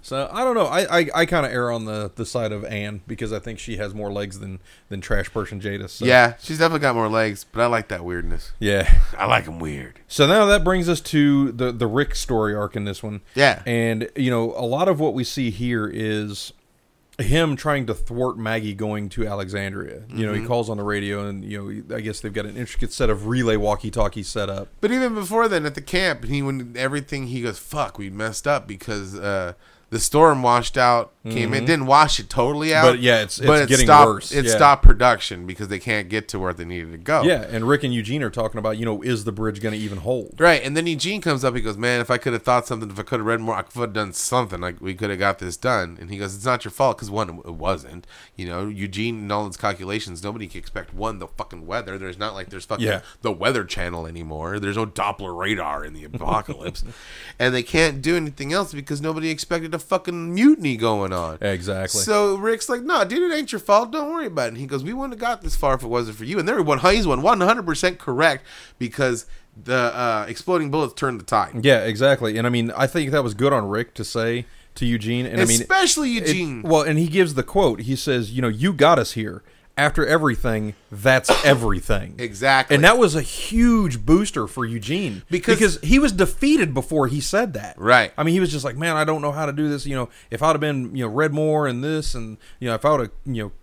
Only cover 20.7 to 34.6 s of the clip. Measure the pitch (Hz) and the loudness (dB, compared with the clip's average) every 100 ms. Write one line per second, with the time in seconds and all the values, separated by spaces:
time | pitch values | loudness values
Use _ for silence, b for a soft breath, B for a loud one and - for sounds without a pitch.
20.7 | 104 101 104 101 101 101 98 101 104 101 | -4 -4 -4 -4 -6 -6 -8 -10 -10 -10
21.7 | 104 - 117 110 101 110 104 104 104 120 | -12 -10 -8 -8 -8 -8 -8 -8 -10 -6
22.7 | - 113 - 123 101 107 123 117 110 104 | -2 -2 0 2 2 0 0 2 2 2
23.7 | 104 107 117 104 110 98 110 98 98 101 | -2 -4 0 -2 -2 -8 -6 -4 -6 -12
24.7 | - 208 254 247 220 180 220 226 180 151 | -4 0 2 0 -2 -2 2 2 2 -2
25.7 | 143 139 185 185 147 117 143 139 135 123 | -8 -4 0 0 -2 -4 -2 -2 -4 -8
26.7 | 120 131 143 135 143 127 127 117 92 - | -4 -2 -4 -6 -8 -6 -6 -6 -8 -8
27.7 | 151 113 - 98 95 110 107 147 143 - | -6 -6 -6 -10 -6 -6 -4 -2 -2 -4
28.7 | 98 - 104 95 98 101 98 90 90 b | -14 -8 -8 -8 -8 -4 -4 -4 -10 b
29.7 | b b 113 - 147 160 139 123 120 117 | b b -4 0 6 6 6 4 2 2
30.7 | 131 123 120 113 _ 113 117 113 135 123 | 2 4 4 0 _ -8 -4 -2 0 0
31.7 | 165 131 143 151 - - 135 135 147 156 | 0 6 6 6 2 -2 0 0 0 2
32.7 | 156 143 123 123 113 107 - 135 151 135 | 6 6 6 4 4 2 0 4 4 4
33.7 | 131 139 147 117 101 - 143 120 107 | 4 10 10 10 6 -2 0 2 6